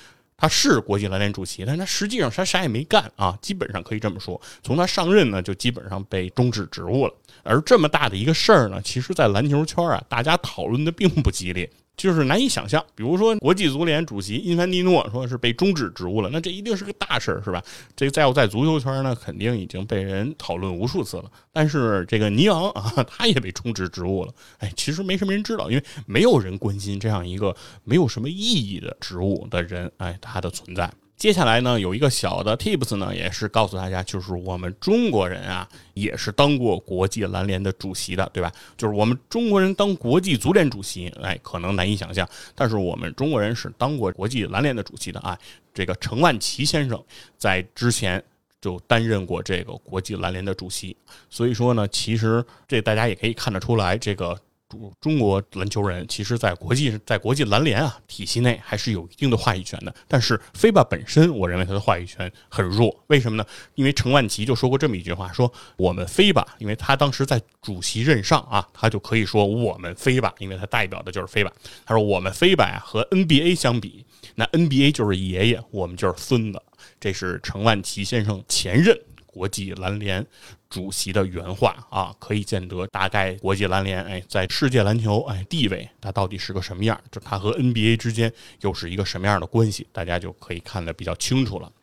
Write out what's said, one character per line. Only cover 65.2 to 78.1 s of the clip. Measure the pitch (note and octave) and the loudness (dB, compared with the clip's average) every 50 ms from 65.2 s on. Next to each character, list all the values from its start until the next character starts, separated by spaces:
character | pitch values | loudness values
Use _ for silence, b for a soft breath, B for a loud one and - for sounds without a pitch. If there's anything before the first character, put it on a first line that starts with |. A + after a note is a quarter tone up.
| F#2 F2+ | -8 -6
说 | - - B2 A#2+ B B B B B | 0 0 0 0 B B B B B
我 | - F2+ F2 | 0 0 0
们 | F2 F#2 F2+ | 0 0 -6
fiba， | - - - G3+ G3+ E3 G#2+ - B B B | -4 2 4 4 4 4 2 0 B B B
因 | A2 | -8
为 | G#2 G#2+ | -8 -6
他 | - - - C#3 | -4 0 0 2
当 | C3+ D3 C#3 | 2 2 0
时 | B2 - C3+ | 0 0 0
在 | - C3+ A2+ - _ _ _ | 0 0 0 -2 _ _ _
主 | - G#2+ G2 F#2 | -10 -10 -8 -6
席 | F#2 - - A2 | -6 -4 -2 0
任 | A#2+ D#3 D3 G#2+ | 2 2 2 2
上 | F#2+ - D#3+ C3 | 4 2 2 2
啊， | - B2+ G#2+ G2+ - - _ | 2 0 0 -2 -2 -2 _
他 | - A#2 A2+ | 0 0 2
就 | A2 G2 | 2 0
可 | - - A2+ | -4 0 0
以 | A2+ G2+ | 0 0
说 | F#2 - G#2 G#2 | 2 4 4 4
我 | G2+ G#2+ A#2+ A#2+ G2+ E2 F2+ | 4 2 0 0 -2 -2 -4
们 | F2+ F2 F2 | -10 -12 -8
fiba， | - - C3+ B2+ B2+ A2+ F#2 - - | -2 0 2 2 2 2 0 -2 -4
因 | G2+ G2 | -10 -10
为 | F#2+ | -8
他 | F#2 G#2 | -8 -6
代 | - - A#2 G2+ | -2 -2 -2 -2
表 | F#2+ F#2+ - | -2 -6 -10
的 | - F#2 | -10 -8
就 | F2+ F#2+ | -8 -8
是 | F2+ | -6
fiba。 | - - G#2+ G2+ F#2 - B B B B B B | -4 0 0 0 -2 -4 B B B B B B
他 | - A2+ | 2 2
说 | A2 | 4
我 | G#2+ G#2 G2 F2+ | 4 4 2 0
们 | F#2 F#2+ | 0 -2
fiba | - - E3+ F#3+ F#3+ C#3 G2+ - | 0 2 4 4 6 6 4 2
呀 | - G2 - | 2 -4 -8
和 | - - A2 - - | -6 -4 -2 0 2
N | F#3+ F#3 F#3+ | 2 2 4
B | D#3+ D3+ C#3 | 6 6 6
A | D#3+ F3 F3+ | 6 6 4
相 | - - B2 A#2+ A#2 | 4 2 2 2 0
比， | G2+ - - G#2 - B B B B B B | -2 -6 -12 -16 -20 B B B B B B
那 | - A2+ | -2 -2
N | - - D#3+ E3+ D3+ | 2 4 4 4 4
B | C3 C3+ C#3 | 4 6 4
A | C#3+ | 4
就 | C#3+ - A2 G#2 | 4 2 2 0
是 | F#2+ | 0
爷 | F#2 F#2+ F#2 F2+ F#2 G#2 A#2 | 0 -2 -2 0 2 2 2
爷， | A#2 A2+ - - | 2 0 -4 -8
我 | - G2 F2+ | -6 -6 -6
们 | E2+ F2+ | -6 -4
就 | F2 G#2 F#2 | -2 -2 -2
是 | F2 - | -2 -2
孙 | - - C3 A#2 A2 G#2+ | -2 0 0 0 0 -2
子。 | F#2 - _ _ _ B B B B B | -6 -10 _ _ _ B B B B B
这 | - G2+ | -6 -6
是 | F#2+ - G2 F2+ F2 - | -6 -4 -6 -6 -6 -6
程 | - - - G2 | -8 -8 -4 2
万 | G#2+ A2+ A2 G2 | 4 4 4 4
奇 | F#2 - - G2+ G2+ | 0 -6 -6 -6 -4
先 | - | -2